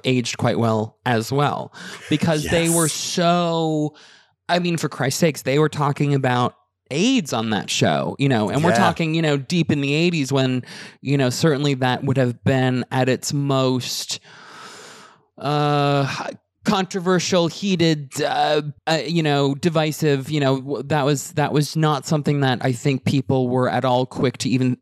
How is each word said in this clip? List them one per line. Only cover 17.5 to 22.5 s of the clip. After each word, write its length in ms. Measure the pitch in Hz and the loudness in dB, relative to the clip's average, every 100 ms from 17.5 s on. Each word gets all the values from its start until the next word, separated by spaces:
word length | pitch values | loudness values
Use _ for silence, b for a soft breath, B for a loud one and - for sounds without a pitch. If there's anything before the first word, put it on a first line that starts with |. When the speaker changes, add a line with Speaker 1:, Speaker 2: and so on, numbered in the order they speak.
| - 202 185 165 156 139 - | -2 -2 2 2 0 -4 -4
Speaker 1:
uh, 400 | 147 139 147 151 151 - - | -2 0 2 0 -2 -6 -2
uh, 120 | 160 127 | -2 0
you 180 | 170 | 0
know, 320 | 156 143 139 139 | 2 2 2 0
divisive, 720 | 175 160 156 147 156 139 131 | 0 0 0 0 2 0 0
you 100 | 151 | 0
know, 180 | 139 135 | 2 0
w-, 260 | 131 131 | -2 -6
that 220 | 135 156 139 | -2 0 2
was, 260 | 147 - | 0 -2
that 180 | - 147 | -2 0
was 240 | 151 143 160 | 0 0 0
not 300 | 156 147 - | 0 0 0
something 360 | 156 147 147 | -2 0 0
that 180 | 135 | 2